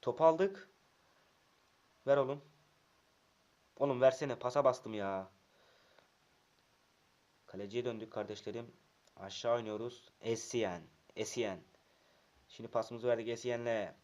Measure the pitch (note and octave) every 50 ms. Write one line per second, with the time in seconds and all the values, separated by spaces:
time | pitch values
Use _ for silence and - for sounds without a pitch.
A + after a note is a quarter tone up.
0 | - - A#2+ - D#3 D#3+ D#3+ D#3+ F#3+ G3 G3 - - - _ _ _ _ _ _
1 | _ _ _ _ _ _ _ _ _ _ _ _ _ _ _ _ _ _ _ _
2 | _ C3 C#3 C#3+ C3+ B2+ C#3 D3 - - _ _ _ _ _ _ _ _ _ _
3 | _ _ _ _ _ _ _ _ _ _ _ _ _ _ _ - C3+ C#3+ C3+ B2
4 | B2+ C3 C3 - D#3 C#3+ B2 - - B2 - C#3+ C#3 C3 B2 - - A2 A2 G#2+
5 | G2+ G2 F#2+ F#2+ F#2+ F#2+ - _ _ _ _ _ - _ _ _ _ _ _ -
6 | _ _ _ _ _ _ _ _ _ _ _ _ _ _ _ _ _ _ _ _
7 | _ _ _ _ _ _ _ _ _ - - F#2 G2+ G2+ G2+ A#2+ A#2+ B2 A#2 A2
8 | A2 A2 - G#2+ G#2 G2+ G#2+ G#2 - G#2+ G2+ A#2 A#2 A#2 - - _ _ _ _
9 | _ _ _ - G2 G2 - - - A#2+ A#2 A#2+ A2+ G#2+ G#2+ G#2+ A2+ B2 A#2+ -
10 | - - _ _ - A2 A#2 A2 - - - A#2+ A2 G2 F2+ E2+ D#2+ D#2+ _ _
11 | _ _ - - A2 - - B2 A#2 G#2 F#2+ F2+ - - _ - _ _ _ _
12 | _ _ _ _ _ _ _ _ _ _ - - A2+ A2+ - A#2 A2 - A#2+ A#2
13 | A2 B2 A#2+ A2+ A2+ A2+ A#2 A2+ - B2 A#2+ A#2+ A#2+ A#2+ A#2 A2 G2+ E2+ - -